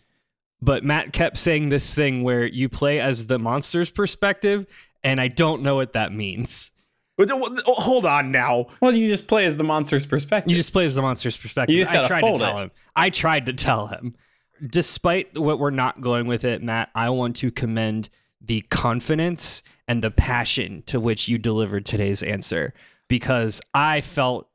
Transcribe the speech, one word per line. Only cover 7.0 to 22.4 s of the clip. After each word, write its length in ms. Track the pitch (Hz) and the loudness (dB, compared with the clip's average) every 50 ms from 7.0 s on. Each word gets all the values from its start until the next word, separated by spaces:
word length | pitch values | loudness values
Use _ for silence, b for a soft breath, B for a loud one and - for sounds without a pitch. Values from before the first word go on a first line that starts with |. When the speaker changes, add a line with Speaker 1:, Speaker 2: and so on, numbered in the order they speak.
| _ _ _ | _ _ _
Speaker 2:
But, 140 | - 202 202 | 2 2 4
uh, 80 | 269 262 | 2 0
wh-, 220 | 262 220 247 254 - | -2 -4 -4 0 0
oh, 80 | 240 247 | 2 2
hold 300 | - 185 233 262 247 185 | 2 2 2 4 4 4
on 280 | 160 143 143 135 131 | 4 2 2 2 2
now. 340 | 135 127 123 - 123 123 123 B B B | 2 2 2 2 2 0 0 B B B
Speaker 3:
Well, 120 | 254 254 | 2 4
you 160 | 240 226 220 214 | 4 4 4 2
just 200 | 202 196 - - | 0 0 0 2
play 180 | 220 214 190 | 2 4 4
as 100 | 170 151 | 2 2
the 60 | 151 156 | 2 0
monster's 400 | 156 156 156 151 - 147 139 143 | 2 2 0 2 2 0 0 0
perspective. 460 | - 131 147 143 - 214 202 - 175 | 0 -2 -2 0 0 0 0 2 2
Speaker 1:
You 60 | 170 | 2
just 160 | 175 160 - | 2 2 2
play 120 | - 190 175 | 2 2 2
as 120 | 147 131 | 2 2
the 60 | 135 | 0
monster's 340 | 135 131 127 - - 120 - | 0 0 0 -2 -2 -4 -6
perspective. 400 | - - 113 - 143 123 147 160 | -6 -10 -6 -4 -2 2 2 2
Speaker 3:
You 60 | 180 | 2
just 100 | 185 - | 2 2
Speaker 1:
I 20 | - | 2
Speaker 3:
gotta 140 | 170 - 202 | 2 2 2
Speaker 1:
tried 120 | 180 160 | 2 2
Speaker 3:
fold 140 | 208 226 185 | 2 2 2
Speaker 1:
to 40 | 120 | 2
tell 180 | - - 101 101 | 0 -2 -2 -4
Speaker 3:
it. 40 | 98 | -6
Speaker 1:
him. 60 | 95 b b b b - | -8 b b b b 0
I 140 | 160 175 190 | 0 2 2
tried 360 | 170 - - 160 160 147 120 | 0 0 0 2 2 0 0
to 60 | 131 | -2
tell 340 | 127 123 - 151 120 110 104 | -4 -2 0 0 0 0 -2
him. 300 | - - - - 120 - _ _ _ _ _ _ _ _ - 151 | -4 -8 -10 -10 -10 -10 _ _ _ _ _ _ _ _ -14 -10
Despite 720 | 117 147 175 160 - - - - 175 175 190 - - - 151 | -2 0 0 0 0 -2 -2 0 0 2 0 -2 -4 -4 -2
what 220 | 151 151 147 117 | 0 0 0 0
we're 100 | 143 143 | 0 0
not 300 | 135 135 127 127 - - | 0 0 0 -2 -2 -2
going 260 | 127 123 120 120 117 | -2 0 0 0 2
with 180 | 120 120 113 - | 0 0 0 0
it, 160 | 123 113 - | -2 -2 -2
Matt, 280 | 120 117 113 113 - - | -2 -2 -2 -2 -2 -2
I 180 | - 117 117 120 | -2 -2 0 0
want 260 | 131 127 123 120 120 | 0 0 0 -2 -2
to 160 | - 135 120 | -2 -2 -4
commend 560 | - - 123 113 113 113 110 110 107 110 110 - _ _ _ _ _ _ | -2 -2 -2 -2 0 0 0 0 -2 -2 -4 -8 _ _ _ _ _ _
the 220 | 107 110 117 107 | -6 -4 -4 -4
confidence 1000 | - _ - - - 120 117 123 - - 156 160 165 175 175 - - - - - b b b b b | -2 _ -2 0 0 0 0 0 0 0 0 2 0 0 -2 -2 -4 -4 -4 -6 b b b b b
and 160 | - 120 117 | -2 -2 0
the 80 | 104 110 | 0 2
passion 720 | - - - 131 123 123 110 - - 135 101 90 98 - - | 2 2 2 4 2 0 0 0 -2 -2 -4 -6 -8 -12 -6
to 120 | - - 120 | -4 -2 0
which 300 | 110 117 110 - - - | 2 0 0 0 0 -2
you 100 | 120 110 | -2 0
delivered 480 | 101 117 107 110 110 98 104 98 98 | 0 0 0 2 0 0 -2 -4 -2
today's 380 | - - 101 101 98 101 - - | -2 -2 0 0 0 0 -2 -2
answer, 500 | 98 104 98 | -4 -4 -4